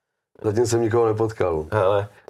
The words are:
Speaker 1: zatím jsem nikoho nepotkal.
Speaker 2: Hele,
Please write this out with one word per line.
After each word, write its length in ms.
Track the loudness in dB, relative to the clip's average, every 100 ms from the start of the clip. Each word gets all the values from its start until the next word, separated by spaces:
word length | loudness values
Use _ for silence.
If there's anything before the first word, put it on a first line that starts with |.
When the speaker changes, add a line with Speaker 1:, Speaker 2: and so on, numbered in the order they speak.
| _ _ _ -6
Speaker 1:
zatím 260 | -2 0 0
jsem 140 | 0
nikoho 240 | 2 2 2
nepotkal. 600 | 0 -2 -2 -2 -2 -2
Speaker 2:
Hele, 360 | 0 2 0 -4 -14